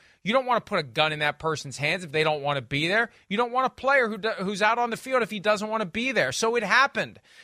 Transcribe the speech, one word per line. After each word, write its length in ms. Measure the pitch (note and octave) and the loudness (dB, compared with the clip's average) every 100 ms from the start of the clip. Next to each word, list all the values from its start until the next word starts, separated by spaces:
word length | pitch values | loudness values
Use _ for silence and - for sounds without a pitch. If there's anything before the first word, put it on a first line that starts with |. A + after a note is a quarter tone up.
| _ _ | _ _
You 100 | F3 | -2
don't 140 | B3+ B3 | 0 2
wanna 160 | A3+ | -2
put 160 | - G3 | 0 -4
a 40 | |
gun 300 | C#3 A2+ D#3 | -4 0 0
in 60 | D3+ | 0
that 200 | D3 C#3+ | -2 -2
person's 380 | D#3+ D3+ C#3+ B2+ | -4 -4 -8 -6
hands 260 | D3 F3+ | -4 -4
if 100 | F3 | -4
they 120 | D#3 | -2
don't 180 | D#3 D3+ | 0 0
wanna 200 | C#3+ C#3+ | -2 -4
be 260 | A#2 C#3+ E3 | -4 -2 0
there. 220 | G#3 A#3 - _ | 0 -2 -6 _
You 80 | G3+ | -2
don't 160 | B3 | 0
want 140 | B3 C4 | 0 -2
a 40 | |
player 380 | - B3+ C#4 A3+ | -2 2 2 2
who 80 | G#3+ | -2
do, 140 | G#3+ F#3 | -6 -4
who's 240 | F#3+ G3+ | -4 0
out 160 | G#3+ A#3 | 2 2
on 100 | A#3+ | 0
the 80 | A3 | -4
field 260 | B3+ B3+ | 2 4
if 80 | A3 | 4
he 80 | G#3+ | 0
doesn't 300 | G#3 G#3+ G#3+ | 0 0 0
wanna 160 | A3 | -4
be 280 | F#3+ G#3+ B3+ | -4 -4 -2
there. 200 | G#3+ C3+ | 2 0
So 240 | - A3+ A#3 | 2 0 0
it 60 | |
happened. 580 | G3 A#3 C4+ A3+ C#3 - _ - | 4 4 4 0 -6 -10 _ -20